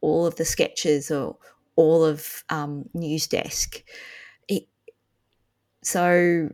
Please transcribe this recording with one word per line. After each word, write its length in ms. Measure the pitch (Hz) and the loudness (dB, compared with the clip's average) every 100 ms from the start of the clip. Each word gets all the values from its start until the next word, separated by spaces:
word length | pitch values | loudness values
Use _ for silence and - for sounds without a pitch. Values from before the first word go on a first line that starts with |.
all 260 | 156 165 170 | 0 2 0
of 100 | 165 | 0
the 80 | |
sketches 640 | 165 - 165 - 170 147 143 | -2 0 -2 -2 0 0 0
or 260 | 147 131 - - _ _ - | -4 -4 -10 -20 _ _ 4
all 280 | 160 165 | 6 6
of, 400 | 160 147 - - - | 4 0 -8 -12 -8
um, 400 | 156 147 143 - | -6 -6 -8 -10
News 320 | 170 165 156 - | -8 -4 -4 -2
Desk." 560 | - - - - - - - - - - _ - | -4 -4 -6 -6 -10 -18 -20 -20 -20 -20 _ -6
It, 180 | 196 - _ _ - _ _ _ _ _ _ _ _ | -6 -6 _ _ -20 _ _ _ _ _ _ _ _
so 640 | - 180 175 175 175 170 156 | -4 0 4 4 4 2 -2